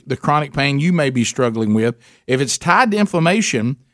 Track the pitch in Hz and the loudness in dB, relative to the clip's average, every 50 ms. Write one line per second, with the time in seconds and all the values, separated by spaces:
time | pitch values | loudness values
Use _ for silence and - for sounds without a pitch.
0 | - - 139 - - 147 147 151 151 123 - 143 139 143 139 143 156 180 180 165 | -8 -10 -8 -4 -2 0 0 0 0 -2 -4 -2 -2 0 0 0 0 0 0 2
1 | 143 135 127 123 113 - - - 127 117 110 113 110 104 107 110 113 120 120 _ | 0 0 0 0 -2 -2 0 0 0 0 0 0 0 0 2 2 0 0 -2 _
2 | _ - _ _ _ - 127 131 139 120 - - - 175 180 220 254 220 208 208 | _ -20 _ _ _ -2 -2 -2 -2 -2 -4 -4 0 2 2 2 2 2 2 0
3 | 208 - - 170 160 170 196 226 196 - - 113 110 123 139 - _ _ | 0 0 0 0 2 2 2 0 0 -2 -2 -2 -2 -2 -4 -6 _ _